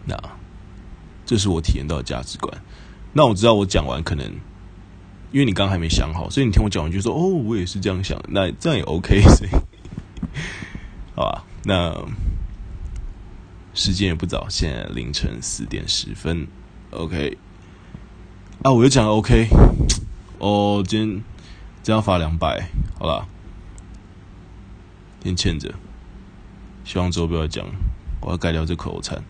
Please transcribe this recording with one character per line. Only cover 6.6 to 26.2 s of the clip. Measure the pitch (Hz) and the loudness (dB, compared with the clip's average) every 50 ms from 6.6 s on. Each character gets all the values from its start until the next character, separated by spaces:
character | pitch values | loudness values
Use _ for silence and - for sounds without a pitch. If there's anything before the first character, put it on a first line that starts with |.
我 | 110 104 | 4 4
讲 | 90 95 76 | 0 0 -2
完 | 80 | 0
就 | 87 98 | -2 0
说 | 98 113 - | 0 0 0
：“哦， | 147 175 | 2 2
我 | 190 190 160 117 107 117 | 2 2 0 0 0 0
也 | 101 90 | -2 -2
是 | 90 - 98 | -2 -4 -2
这 | 92 104 | -2 0
样 | 92 90 98 | 0 0 -2
想 | - - - | -4 -4 -6
的。” | - - | -6 -2
那 | - 101 95 85 | 0 0 2 0
这 | - - - 165 | -2 -2 -2 0
样 | 151 101 | 0 0
也 | 76 | 0
OK， | - 76 85 - - - 101 | -2 -2 -2 2 4 6 10
<laughs> | 101 - - | 10 10 10
所 | - 101 | 10 4
以， | 95 - - - - - - - - - - - - - - - - - 147 160 - - - - - - - - - - - - - - | 2 0 0 0 0 -16 -18 -18 -14 -14 -14 -16 -14 -10 -10 -10 -8 -8 -8 -8 -8 -10 -12 -14 -14 -14 -14 -14 -14 -16 -16 -16 -12 -4
好 | - 71 | -4 -2
吧， | - - - - - - - - | -2 -4 -6 -10 -16 -16 -8 -2
那 | 95 95 90 87 82 - - - - - - - - - - - - - - - - - - - - - - - - - - - - - - - - - - - - - | 0 2 2 2 -2 -4 -6 -8 -8 -6 -2 -2 -2 -2 -2 -6 -8 -10 -14 -14 -14 -12 -12 -10 -10 -10 -10 -10 -10 -12 -14 -18 -18 -18 -18 -20 -20 -20 -20 -20 -10 -4
时 | - - 95 | -2 0 0
间 | 92 90 101 | 2 2 2
也 | 92 82 | 0 0
不 | 80 95 | -2 -2
早， | 85 - - - - | -4 -4 -6 -6 -6
现 | - - - 78 | -2 -2 -2 -2
在 | 65 57 50 50 50 | -2 -6 -8 -8 -8
凌 | 60 58 60 | -8 -6 -6
晨 | 71 - - - 55 58 | -4 -4 -4 -4 -4 -6
四 | 62 - - - 57 | -8 -8 -8 -8 -6
点 | - - 50 - - | -6 -6 -8 -4 -4
十 | - - - 50 50 | -4 -4 -4 -6 -10
分， | - - 78 85 85 69 67 - - - - - - - - | -6 -4 -2 -2 -2 -4 -8 -12 -20 -20 -20 -20 -20 -18 -12
OK。 | - - - - 92 76 71 73 - - - - - - - - - - - - - - - - - - - - - - - - - - | -10 -8 -6 -4 -4 -4 -4 -4 -6 -8 -16 -20 -20 -20 -20 -20 -20 -20 -20 -18 -18 -18 -18 -18 -20 -20 -20 -20 -20 -20 -20 -20 -16 0
啊， | - 139 | 4 4
我 | 131 113 120 | 6 8 8
又 | 135 | 8
讲 | 127 131 110 | 6 6 4
了 | 107 | 4
OK， | 107 110 107 - 120 110 113 107 - - - - - - - - - - - - - - - - - - | 4 2 6 6 6 6 8 8 8 10 10 10 8 4 2 2 2 0 -2 -10 -12 -16 -16 -18 -12 -4
哦， | 95 101 104 104 101 101 104 101 98 | 0 2 4 4 4 4 4 2 2
今 | 95 110 107 | 0 0 0
天 | 110 107 95 98 110 - - - - - - - - - - - | 0 0 -2 -4 -8 -10 -16 -18 -16 -18 -18 -18 -18 -20 -20 -6
这 | - - | 0 2
样 | 107 107 | 2 4
罚 | 104 101 92 87 | 4 4 2 2
两 | 80 78 82 80 | 2 0 0 0
百， | 82 73 55 - - - - - - - - | 0 0 0 -2 -6 -4 -2 -2 -2 -2 -4
好 | - - | -4 -2
啦， | 80 69 52 - - - - - - - - - - - - - - - - - - - - - - - - - - - - - - - - - - - - - - - - - | -2 -2 -2 -4 -8 -14 -18 -18 -18 -18 -16 -16 -16 -16 -16 -16 -16 -18 -20 -20 -20 -20 -20 -20 -20 -20 -20 -20 -20 -20 -20 -18 -20 -20 -20 -20 -20 -20 -20 -20 -20 -20 -6 -4
先 | 90 92 | -2 -2
欠 | 87 - 92 85 73 | 2 0 0 0 0
着， | 71 - - - - - - - - - - - | -6 -8 -10 -12 -16 -16 -18 -18 -18 -18 -18 -18